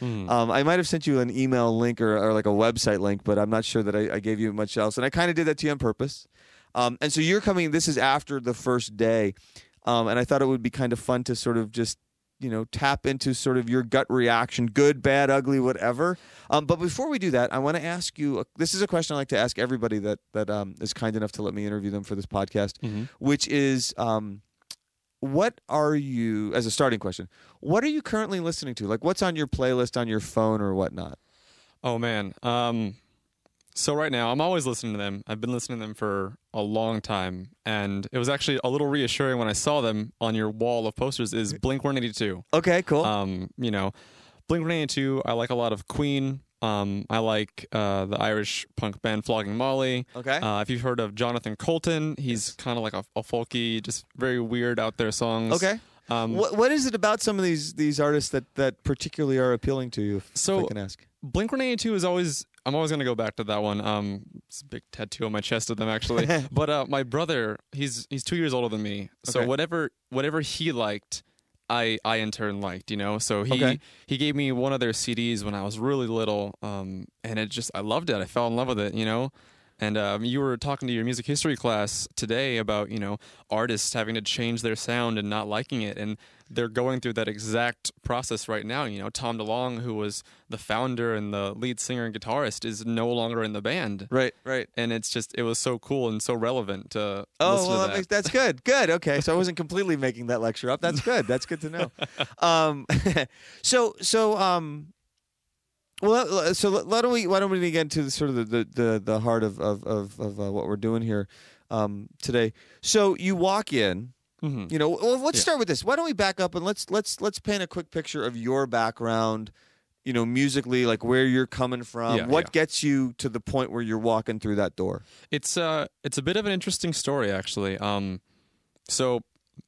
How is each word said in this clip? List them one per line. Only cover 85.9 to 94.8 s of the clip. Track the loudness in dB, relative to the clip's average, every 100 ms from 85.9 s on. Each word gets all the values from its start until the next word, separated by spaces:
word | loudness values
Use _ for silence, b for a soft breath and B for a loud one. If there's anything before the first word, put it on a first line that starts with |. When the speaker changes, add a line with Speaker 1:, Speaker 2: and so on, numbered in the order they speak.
| -6
Speaker 1:
And | -8 -8 b b -8
they're | -4 -2
going | 0 0 0
through | -2
that | -2 -4
exact | -4 -2 0 0 -2 -8 -8
process | -4 -4 -2 -6 -4
right | -6
now. | -4 -6
You | -6 -6
know, | -8
Tom | -6 -4 -4
DeLonge, | -2 -2 -2 -4
who | -4
was | -4 -4 -6 b b -14
the | -10
founder | -4 -2 0 -2 -2 -2
and | -4
the | -4 -4
lead | -4 -6 -4
singer | -4 -4
and | -6
guitarist, | -6 -4 -2 -2 -4
is | -6 -6 -4
no | 0 0
longer | 0 0 -2
in | -2
the | -2
band. | -2 -2 -2 -6 -2
Speaker 2:
Right, | 0 0 -2
right. | -6 -4 -4
Speaker 1:
And | -4